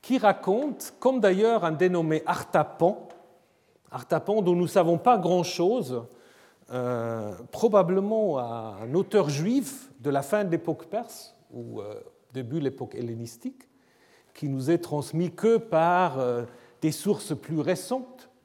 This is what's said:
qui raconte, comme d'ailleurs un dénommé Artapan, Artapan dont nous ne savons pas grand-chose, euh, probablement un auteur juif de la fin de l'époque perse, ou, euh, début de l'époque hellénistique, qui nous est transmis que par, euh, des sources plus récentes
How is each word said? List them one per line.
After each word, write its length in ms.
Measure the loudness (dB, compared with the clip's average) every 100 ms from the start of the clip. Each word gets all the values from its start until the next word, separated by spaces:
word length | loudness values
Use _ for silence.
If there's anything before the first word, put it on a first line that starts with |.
qui 160 | 0 4
raconte, 760 | 4 2 0 0 0 -6 -12 0
comme 200 | 0 4
d'ailleurs 440 | 4 4 4 4
un 80 | 0
dénommé 500 | 2 2 2 0 0 0
Artapan, 800 | -4 0 0 0 2 0 0 -10 -20 -20 _ _ _ _ _ _
Artapan 520 | -14 -2 -2 0 0
dont 120 | 2
nous 80 | 2
ne 60 | 4
savons 300 | 4 4 4
pas 180 | 4 4
grand-chose, 880 | 4 2 0 0 2 2 -2 -6 -8 -20 -20 _ -20 _ _
euh, 640 | -6 -4 -2 -4 -4 -6 -10 -14
probablement 840 | 0 4 6 6 2 0 0 0 -2
un 540 | -4 -8 -10 -10 -4
auteur 360 | -2 2 2 2
juif 600 | 0 0 0 -2 -10 -18 -8
de 100 | -2
la 120 | -2
fin 220 | 0 0
de 60 | 0
l'époque 360 | -2 -2 -6 -6
perse, 480 | -8 -8 -16 -20 _ _
ou, 280 | -14 -12 -12
euh, 140 | -12 -14 -16 _ _
début 240 | -10 -6 -4
de 60 |
l'époque 300 | -4 -4 -12 -8
hellénistique, 680 | -8 -8 -10 -10 -12 -12 _ _ _ _ _ _ _
qui 140 | -8 -6
nous 220 | -4 0
est 80 | 0
transmis 520 | 0 -6 -4 -2 -2
que 260 | 0 2 2
par, 600 | 2 2 4 4 2 0
euh, 260 | -2 -2 -6 -14 -20 _
des 100 | -4
sources 420 | -2 -2 -2 -2
plus 260 | -8 -4 -4
récentes 680 | 0 -2 -2 -6 -6 -18 -20 _